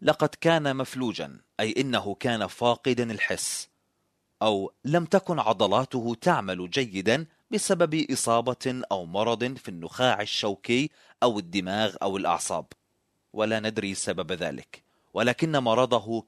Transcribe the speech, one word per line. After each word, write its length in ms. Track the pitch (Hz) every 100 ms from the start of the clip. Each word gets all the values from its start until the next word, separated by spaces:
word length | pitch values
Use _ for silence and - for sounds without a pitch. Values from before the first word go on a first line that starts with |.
لقد 280 | 139 147 151
كان 460 | - 170 165 147 135
مفلوجاً، 640 | 131 127 120 87 73 65 _ -
أي 140 | 110 -
إنه 380 | 135 113 98 98
كان 320 | 127 113 95
فاقداً 640 | - 120 117 135 123 117
الحس، 580 | 104 - 92 - - - _ _ _ _ _ _ _
أو 320 | 110 101 95 - 120
لم 200 | 170 165
تكن 340 | 196 - 156
عضلاته 760 | 110 98 101 104 131 127 117 117
تعمل 480 | 180 151 98 90 90
جيداً 560 | 139 123 95 95 131 160 _ _
بسبب 600 | 214 - 185 170 160 -
إصابة 720 | 131 - 117 123 123 131 127 -
أو 140 | 98 85
مرض 520 | 95 113 113 123 127
في 120 | -
النخاع 520 | 87 82 - 127 104
الشوكي 680 | 107 - 107 98 - 120 151 - _ _
أو 160 | 123 104
الدماغ 560 | 85 98 92 101 110 87
أو 160 | 101 95
الأعصاب، 480 | 85 85 - 85 - - _ _ _ _ _
ولا 260 | 107 107 110
ندري 360 | 110 110 98 90
سبب 360 | - 87 82
ذلك، 520 | 90 85 69 - - _ _ _
ولكن 440 | 92 117 120 160 147
مرضه 680 | 120 113 127 117 104 113